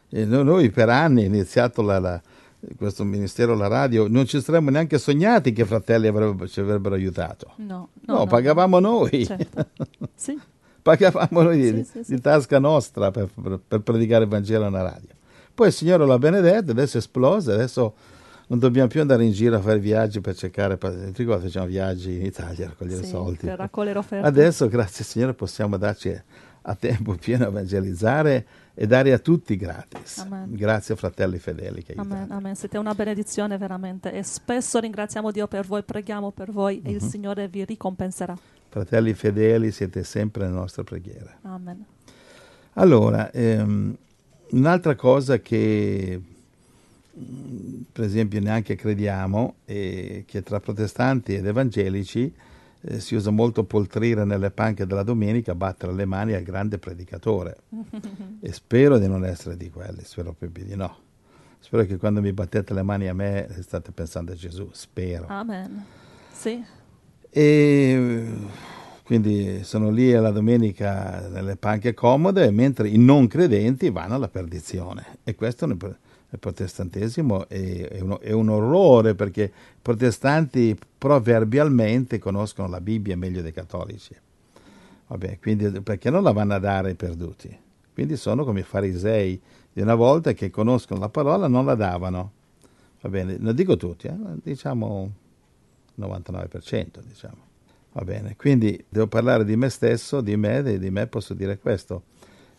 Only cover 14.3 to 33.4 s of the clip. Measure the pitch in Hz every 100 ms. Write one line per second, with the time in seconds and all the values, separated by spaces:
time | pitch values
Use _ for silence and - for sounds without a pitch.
14.3 | 104 101 110 104 95 92 - - _ _
15.3 | - _ - 208 - 160 175 139 127 147
16.3 | 202 170 214 175 113 139 120 - 127 127
17.3 | 202 143 104 127 - 113 - - - -
18.3 | - - 123 127 123 127 156 147 120 117
19.3 | 101 117 113 101 107 101 107 110 104 98
20.3 | 90 92 - 101 92 92 90 95 92 117
21.3 | 101 90 90 90 95 95 92 92 90 95
22.3 | - 85 85 87 - 90 92 - 92 90
23.3 | 85 180 185 196 - 208 202 196 196 196
24.3 | 139 160 - 123 120 101 - 113 110 131
25.3 | 120 95 - 104 98 104 - 98 87 -
26.3 | - - _ - 101 120 107 104 90 -
27.3 | 123 110 101 95 98 95 87 110 143 151
28.3 | 131 - _ _ - 107 127 135 123 -
29.3 | 170 - 98 92 85 - - - - 190
30.3 | 196 190 107 104 110 - 107 92 - 95
31.3 | 90 - 80 92 - 87 - 202 196 190
32.3 | 202 196 190 196 208 214 208 208 208 208
33.3 | -